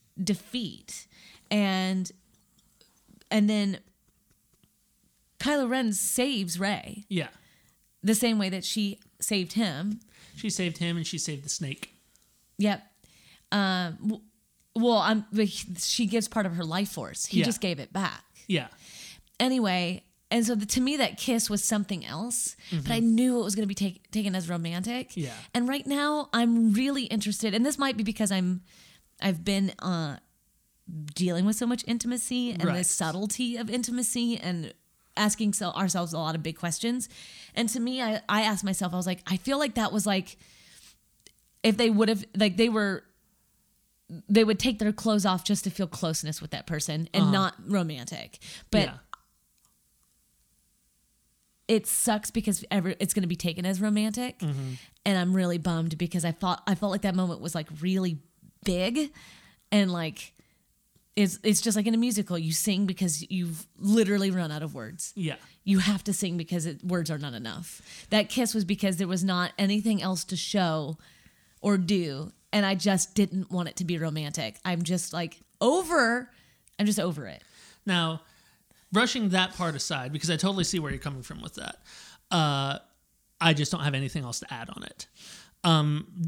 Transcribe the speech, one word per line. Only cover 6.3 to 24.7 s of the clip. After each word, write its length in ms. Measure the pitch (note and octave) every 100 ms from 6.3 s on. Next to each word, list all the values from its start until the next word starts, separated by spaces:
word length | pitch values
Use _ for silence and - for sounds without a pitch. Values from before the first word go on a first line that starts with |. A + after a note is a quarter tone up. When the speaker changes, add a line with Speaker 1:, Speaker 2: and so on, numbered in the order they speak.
| A#3+ F3+ E3+
Speaker 1:
Rey. 460 | G3 G3+ - G#3 -
Speaker 2:
Yeah. 200 | F3+ C3+ - _ _ _ _ _ _
Speaker 1:
The 120 | G3
same 220 | A3 A#3+ G#3+
way 100 | F#3+
that 160 | F#3+
she 340 | - G#3+ G3+ G3+ _ _
saved 320 | - G#3 E3+
him. 480 | G#3 G#3+ C#3 G3+ A3 - - - -
Speaker 2:
She 140 | G#3+
saved 280 | - F3+ D#3+
him 180 | E3+ E3+
and 100 | D#3+
she 120 | E3
saved 260 | - C#3+
the 40 | D3
snake. 460 | - C#3+ C#3+ - _ _ _ _ _ _ -
Speaker 1:
Yep. 240 | G3+ G3 - _ _ _ - - _
Um, 440 | G3+ G3 F#3 F3 E3
w-, 180 | G#3+ G#3+ - _ _ _ _
well, 240 | A3+ A#3+ A3
I'm, 260 | F3 A3 G#3
but 120 | G#3
he, 300 | G#3 - - F3+
she 300 | - - G#3+
gives 200 | A3+ G#3+
part 200 | A3+ F#3+
of 80 | E3+
her 80 |
life 240 | E3 F3 G3+
force. 360 | - F2+ - -
He 120 | G3
Speaker 2:
Yeah. 60 |
Speaker 1:
just 160 | - -
gave 180 | F#3 D3
it 140 | C3
back. 320 | F#3+ F#3 - - - -
Speaker 2:
Yeah. 200 | F3 A#2 - - - - - _ -
Speaker 1:
Anyway, 640 | B3+ C4 G#3 F3+ F3 F3+ - _ _
and 140 | A#3 A3+
so 80 |
the, 120 | A3+ G#3
to 140 | C4
me, 160 | B3+ D4
that 220 | A#3 -
kiss 300 | - A#3 -
was 140 | G#2
something 420 | - G#3+ - F#3
else, 520 | - D3 A#3 - - - -
but 200 | E3+ C3+
I 80 | A3+
Speaker 2:
Mm-hmm. 140 | A3+
Speaker 1:
knew 260 | A3+ B3+ A#3+
it 40 |
was 100 | G3+
gonna 120 | G3+ G#3
be 80 |
take-, 360 | G3+ G3 F3 _
taken 240 | G#3+ G3+
as 140 | F#3 E3+
romantic. 680 | F3 E3